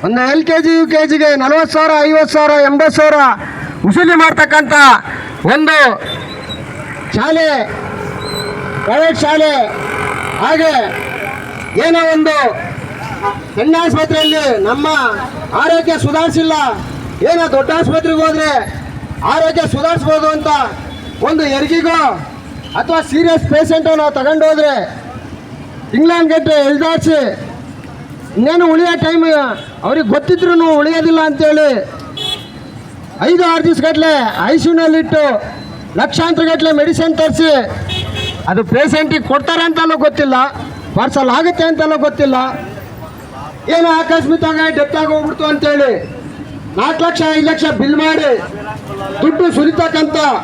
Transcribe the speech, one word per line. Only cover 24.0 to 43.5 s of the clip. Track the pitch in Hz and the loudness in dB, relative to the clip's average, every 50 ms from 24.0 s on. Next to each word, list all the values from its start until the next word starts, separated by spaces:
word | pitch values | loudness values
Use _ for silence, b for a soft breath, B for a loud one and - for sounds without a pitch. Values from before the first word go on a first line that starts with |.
| 302 294 285 | 2 0 0
ತಗೊಂಡೋದ್ರೆ | 285 262 285 311 320 311 311 311 302 302 294 277 233 180 - - - - - - - - - - - - - - - - - - - - - - | 0 0 0 2 2 4 2 4 4 2 2 2 0 -4 -6 -10 -14 -14 -14 -14 -14 -14 -14 -16 -16 -16 -18 -16 -16 -16 -16 -16 -16 -12 -4 0
ಇಂಗ್ಲೆಂಡ್ | 240 311 330 339 339 339 311 | 2 4 4 4 4 2 4
ಗಂಟೆ | 320 320 - 330 311 294 285 277 | 2 2 2 2 2 2 4 2
ಎಳ್ದಾಡ್ಸಿ | 294 285 320 320 330 320 - 311 320 302 262 214 - - - - - - - - - - - - - - - - - - - - - | 2 2 2 0 0 2 2 2 2 2 2 0 -4 -6 -10 -14 -14 -14 -16 -16 -16 -16 -16 -16 -16 -16 -16 -16 -16 -16 -16 -8 -2
ಇನ್ನೇನು | 185 233 285 330 349 349 330 | 0 0 2 4 4 4 4
ಉಳಿಯೋ | 320 320 349 349 339 - - | 4 4 2 2 0 0 0
ಟೈಮ್ | 311 330 339 320 330 311 294 277 247 208 - - - - - - | 0 2 2 2 4 2 2 2 0 -4 -8 -10 -16 -16 -8 -4
ಅವ್ರಿಗೆ | 185 269 311 302 208 - | -2 0 0 0 0 0
ಗೊತ್ತಿದ್ರೂ | 285 285 - 359 359 370 359 349 339 330 330 311 294 | 0 2 2 0 2 4 2 4 4 4 4 4 4
ಉಳಿಯೋದಿಲ್ಲ | 294 311 330 330 311 330 330 320 311 | 2 2 0 2 2 2 2 4 2
ಅಂತೇಳಿ | 311 285 269 311 302 302 302 302 294 262 208 190 - - - - - - - 403 392 392 403 - - - - - - - - - - - - - - - - 170 | 0 0 2 2 2 4 4 4 2 2 0 -4 -6 -12 -16 -16 -14 -12 -10 -8 -8 -8 -10 -12 -16 -18 -18 -18 -16 -18 -18 -18 -18 -18 -18 -18 -18 -8 -4 0
ಐದು | 262 349 349 359 339 | 2 2 4 4 2
ಆರು | 330 330 320 | 2 2 2
ದಿವಸ | 339 330 311 262 | 2 2 2 2
ಗಟ್ಟಲೆ | 320 320 302 320 320 311 285 240 214 196 - 170 | 0 2 2 2 2 2 2 0 -2 -2 -2 0
ಐ | 208 302 320 - | 2 2 2 4
ಸಿ | 320 | 4
ಯುನಲ್ಲಿಟ್ಟು | 339 320 330 311 311 320 320 - - 311 302 285 233 208 - - - - - - - - - - - 175 | 2 4 4 4 2 2 2 2 2 2 2 2 0 -2 -4 -8 -12 -12 -14 -14 -14 -16 -16 -8 -2 -2
ಲಕ್ಷಾಂತರ | 247 294 - - 330 339 339 - 330 320 | -2 0 0 -2 0 0 2 2 2 2
ಗಟ್ಟಲೆ | 330 311 320 320 311 294 | 2 2 2 2 4 4
ಮೆಡಿಸಿನ್ | 294 339 320 - 320 330 311 320 | 2 2 2 0 0 0 2 2
ತರಿಸಿ | 320 311 262 - 330 320 294 262 220 190 - - - - - - - - - - - - - - - 151 | 2 0 2 2 4 4 4 2 2 -2 -6 -8 -8 -6 -6 -6 -6 -6 -8 -8 -8 -8 -8 -6 -4 -2
ಅದು | 185 190 220 170 226 | -2 -2 0 0 2
ಪೇಷಂಟಿಗೆ | 247 294 302 208 311 311 294 320 302 226 - | 2 2 2 2 0 0 0 -2 -4 -2 0
ಕೊಡ್ತಾರೆ | 262 285 277 - 330 330 330 | -2 -2 0 0 -2 0 0
ಅಂತಲೂ | 339 320 330 320 320 320 294 262 | 0 0 0 0 0 0 2 2
ಗೊತ್ತಿಲ್ಲ, | 302 302 - 294 269 262 254 254 285 - - - - - - - - - | 0 2 2 0 2 2 2 2 0 -2 -8 -12 -12 -12 -14 -14 -4 -2
ಪಾರ್ಸಲ್ | 190 233 269 262 285 269 254 240 | -2 -2 0 0 0 2 2 2
ಆಗುತ್ತೆ | 277 330 349 349 349 320 330 | 2 2 0 0 0 0 0
ಅಂತಲೂ | 330 277 311 311 311 302 262 | 2 0 0 0 0 0 0
ಗೊತ್ತಿಲ್ಲ, | 294 - - 294 277 262 254 254 262 262 - - - - - - - - - - 320 - - - - - - - - | -2 0 0 0 2 2 0 -2 -2 -6 -8 -10 -12 -14 -14 -14 -16 -16 -16 -16 -16 -16 -18 -18 -18 -16 -16 -16 -16